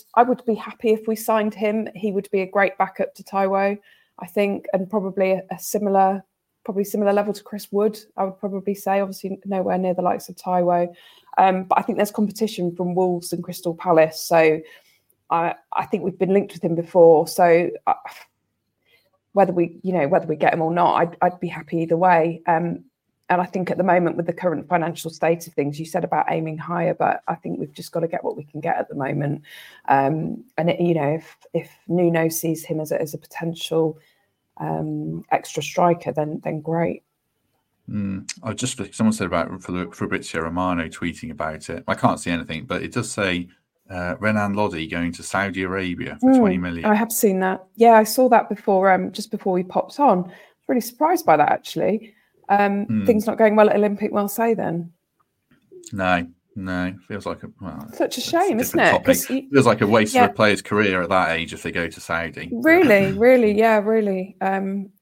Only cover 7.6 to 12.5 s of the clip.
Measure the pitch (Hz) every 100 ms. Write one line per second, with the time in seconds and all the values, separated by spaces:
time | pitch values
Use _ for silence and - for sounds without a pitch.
7.6 | - 202 220 214 - - 190 190 202 190
8.6 | 190 196 - 196 196 190 190 190 196 196
9.6 | 185 185 185 180 175 - - 180 - 180
10.6 | 175 175 175 175 - _ _ - 190 185
11.6 | 185 - 202 196 208 - 208 - 214